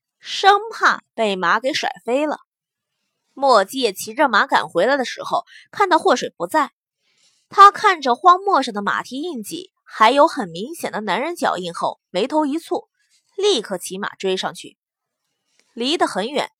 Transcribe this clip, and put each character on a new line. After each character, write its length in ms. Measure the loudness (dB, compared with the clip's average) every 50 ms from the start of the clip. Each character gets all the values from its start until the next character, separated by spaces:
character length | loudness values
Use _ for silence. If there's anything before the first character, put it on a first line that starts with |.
| _ _ _ _
生 420 | _ -10 -8 2 4 4 4 4 2 -6
怕 320 | -8 0 0 0 0 0 _ _ _
被 220 | -2 -2 -2 -2
马 220 | -2 0 0 0 0
给 140 | -2 -4 -4
甩 180 | -4 -4 -6 -8 -8 _
飞 220 | -4 -2 -2 -2
了。 100 | -2 -4 -8 _ _ _ _ _ _ _ _ _ _ _ _ _ _ _ _ _ _ _
墨 320 | -2 2 4 6 6 4
界 300 | 2 -4 -2 -2 -2 -2
骑 180 | -4 -12 -12 -2
着 160 | 0 0 2
马 180 | 4 2 2
赶 220 | 4 2 0 0 2
回 160 | 0 0 2
来 140 | 2 2 0
的 80 | -2
时 160 | -6 -6 -12 -8
候， 200 | -4 -4 -4 -4 _ -20 -20 -20 _
看 180 | -2 -2 0 2
到 100 | 2 2
祸 180 | 4 2 2
水 180 | 2 0 -8 -8
不 100 | _ -10
在， 260 | -2 -2 -2 -2 -2 _ _ _ _ _ _ _ _ _ _ _ _ _ _ _ _
他 220 | 6 8 8 8
看 320 | 8 6 0 0 0 0 0
着 120 | -2 -2
荒 260 | 4 4 4 4 4
漠 220 | 2 0 0 0 0
上 120 | -2 -6
的 80 | -6 -4
马 200 | -4 -4 -4 -6
蹄 200 | -8 -10 -10 -8
印 200 | -8 -8 -10 -10
记， 300 | -12 -12 -14 -14 -16 _ _ _
还 260 | -20 0 4 4 6
有 160 | 8 6 4
很 220 | 4 4 -2 -8 -8
明 260 | -8 -10 -10 -10 -10
显 160 | -8 -8 -8
的 120 | -6 -6 -4
男 180 | -2 -2 -2
人 160 | -2 -6 -6
脚 220 | -2 -2 -2 -2 -2
印 160 | -6 -8 -8
后， 260 | -4 -6 -6 -6 _ _ _
眉 160 | -4 -4 -4
头 200 | -2 0 -2 -2
一 120 | -2 -4 -6
蹙， 300 | -6 -6 -8 -8 -8 _ _ _ _ _ _ _ _ _ _
立 240 | -2 0 0 0 0
刻 160 | -2 -6 -10
骑 220 | -10 -8 -10 -10 -8
马 160 | -10 -10 -10
追 200 | _ -4 -2 -2
上 180 | -2 -4 -8 -10
去。 240 | -12 -18 -20 _ _ _ _ _ _ _ _ _ _ _ _ _ _ _ _ _ _ _ _ _
离 240 | -6 -4 -2 0 0
得 80 | -2
很 220 | -2 -2 -4 -6 -4
远， 220 | -4 -4 -4 -4 _